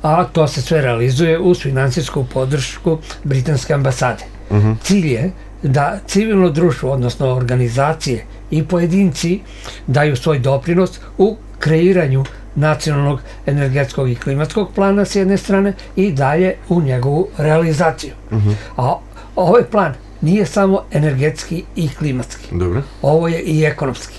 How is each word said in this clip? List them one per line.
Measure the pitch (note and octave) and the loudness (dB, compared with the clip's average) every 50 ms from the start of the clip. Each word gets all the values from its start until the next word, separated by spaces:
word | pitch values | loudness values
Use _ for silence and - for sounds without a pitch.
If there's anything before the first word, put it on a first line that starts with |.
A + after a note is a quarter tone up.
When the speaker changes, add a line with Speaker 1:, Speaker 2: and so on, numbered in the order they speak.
Speaker 1:
a | - D3+ D#3 E3+ F3+ | 0 2 2 2 2
to | - - E3 D#3 D3 | 0 2 2 2 2
se | - - B2 | 0 -4 -2
sve | - E3 D#3 | 0 0 2
realizuje | C3 B2+ A#2+ A2+ A#2+ B2+ B2+ C3 E3+ E3 D#3+ E3 | 2 2 0 2 2 2 2 2 4 2 2 2
uz | F#3+ F#3 F3+ F3 | 4 2 2 2
finansijsku | - C#3+ C3+ C3 C3+ C#3 B2 - D3+ - - D3 C3 | 0 -2 0 0 0 0 0 -2 -4 -2 -2 -4 -4
podršku | B2 - C3+ C3 C3 C#3+ D3 B2+ - - - - F3 D#3+ D#3 D#3 - - - - | -2 -2 -2 -2 0 0 -2 -2 -4 -8 -4 -2 -2 -2 -2 -4 -12 -14 -8 -4
Britanske | D3+ C#3 C3+ B2+ E3 D3+ C3 - - D#3 | -2 0 0 0 0 0 -2 0 0 0
ambasade. | C#3+ C3+ C3+ B2+ - C#3+ B2 A2+ - - - - - - - | 0 0 0 0 0 0 -2 -2 -4 -10 -16 -16 -18 -8 0
Speaker 2:
Mhm. | G2+ G#2 G#2 G#2+ A2+ A2+ | 2 4 4 4 2 0
Speaker 1:
Cilj | - - F#3+ G3+ F3 D#3 | 0 2 2 2 4 2
je | B2+ A2 C3 F#3+ F#3 - - - - - - | 0 0 -2 -2 -4 -6 -16 -20 -18 -6 -2
da | C#3 C3 D3 C#3+ D3+ G3+ G3 - | 0 2 2 2 0 -2 -6 -10
civilno | - - G3 G#3+ A3 G#3+ G3 F#3 F3 | -2 0 0 2 2 4 4 4 4
društvo, | D3 D3+ E3+ F3 C3 - - C3 | 4 2 2 2 2 0 -2 -2
odnosno | C#3 C3+ B2 B2 A#2 - C#3+ C3 | -2 0 0 -2 -2 0 0 0
organizacije | B2+ B2+ B2 A#2+ B2 B2+ B2+ A#2+ A2+ B2+ C#3 D3 D#3+ D#3+ - D3+ B2+ G#2+ - - - - - - | 0 0 0 0 0 0 0 0 0 0 0 0 0 -2 -2 -4 -4 -4 -6 -12 -18 -18 -10 -4
i | - D#3 D#3 | -2 -2 0
pojedinci | D#3 F3+ F3 E3+ F3 E3+ G3 G3+ F#3 C3 - - E3+ F3 G3+ - - - - - - - - - | 0 0 0 2 2 2 4 4 2 2 0 -2 -2 -2 -2 -4 -12 -18 -18 -16 -16 -16 -14 -4
daju | - B2+ C#3 D3 D3+ C#3+ | 0 2 2 2 2 0
svoj | B2 - E3 D#3 C3+ | 0 0 0 0 0
doprinos | A#2+ - - - - E3+ E3+ F3 F#3 F3 - - - - - - | 2 0 0 0 0 0 2 2 2 0 -2 -10 -18 -18 0 2
u | F#3 G#3+ G#3+ - - - - - | 2 2 2 -2 -12 -18 -12 -4
kreiranju | - D3+ D#3+ D#3+ E3+ F3+ G3 F3+ E3 C#3 C3 C3+ C3+ - - - - - - | 0 2 2 4 4 4 4 4 2 2 2 0 0 -2 -6 -16 -18 -8 -2
nacionalnog | - C#3+ D#3 D3+ - - D#3 D3 C#3+ C#3+ C#3+ C#3+ B2 - - - - - | 0 2 2 2 0 0 -2 0 0 0 0 0 -2 -6 -12 -18 -8 -4
energetskog | - C#3+ C#3+ C#3+ C#3 C3 C#3+ C#3 B2+ - - C#3 B2+ | -2 0 0 0 0 2 0 0 -2 -2 -2 -2 -2
i | A#2+ | -2
klimatskog | A#2+ - C3+ C3+ C#3 D#3 D#3 - A3 G3+ - | -2 -2 -2 -2 -2 -2 -2 -2 -2 -4 -2
plana | - - G3 G3 G3 G3+ G3+ | 0 0 2 2 4 2 2
s | F#3+ - | 2 0
jedne | G3+ G3 F#3 G3 | 0 2 2 2
strane | F#3+ - - F#3+ F#3+ G3 G3+ F#3+ - - - - | 0 2 0 2 2 2 2 -2 -4 -10 -10 -2
i | - F#3 G#3 D#3+ | 0 0 2 2
dalje | C3+ C#3+ C3 D3 E3 F#3 F#3 F#3 - - | 2 2 2 2 2 2 0 0 -4 -4
u | - F3+ F3 E3 | 0 0 2 2
njegovu | C3+ C3 B2+ A#2+ C3+ C#3+ D#3 F#3 G3+ - | 2 0 0 0 0 0 0 -2 -2 -4
realizaciju. | - D3 D3+ D#3 D#3+ E3 E3 D#3 C#3 F3 D#3+ - - - C#3 - - - - | -2 0 2 4 4 4 2 2 2 2 0 0 -2 -10 -14 -14 -16 -12 -4
Speaker 2:
Mhm. | G#2+ A2+ G#2 G#2 G#2+ G#2 - - - | -2 0 2 2 0 -2 -4 -10 -6
Speaker 1:
A | - B2 C3 D#3 - - - - - - - - | -2 0 0 -2 -2 -6 -18 -20 -20 -20 -10 -2
ovaj | - F#3 E3 F#3+ B3 - | 0 2 6 6 4 4
plan | - - G#3+ F#3+ D#3+ B2+ - - - - - | 4 2 0 0 0 -2 -8 -14 -20 -10 -4
nije | - D3+ F3+ G#3+ G3+ | 0 2 2 2 2
samo | - - G#3 G3 F#3+ F#3+ G3 - - | 0 0 2 2 4 2 0 -2 -2
energetski | - D3 D3+ D#3 C#3+ B2+ C#3 D3+ D#3 - - - E3+ E3 - - - | -2 0 2 2 2 2 0 0 -2 -4 -8 -8 -8 -8 -8 -8 -6
i | - E3+ C#3+ | -4 -4 -4
klimatski. | - - D3+ D3+ C3 B2+ A#2+ - - - - - - | -4 -4 -4 -4 -4 -4 -6 -8 -12 -16 -14 -8 -4
Speaker 2:
Dobro. | F2 F2+ F2+ F2 A#2 C#3 - - - | -2 -2 0 0 -2 -4 -6 -10 -2
Speaker 1:
Ovo | - C#3 D#3 E3 E3+ E3+ | 0 2 2 4 2 2
je | E3 E3 | -2 -2
i | - - D#3 D#3 D#3 | -2 0 0 2 2
ekonomski. | D3+ D#3 - D3+ C3+ A#2+ - - - - | 2 0 -2 -4 -6 -4 -6 -12 -16 -16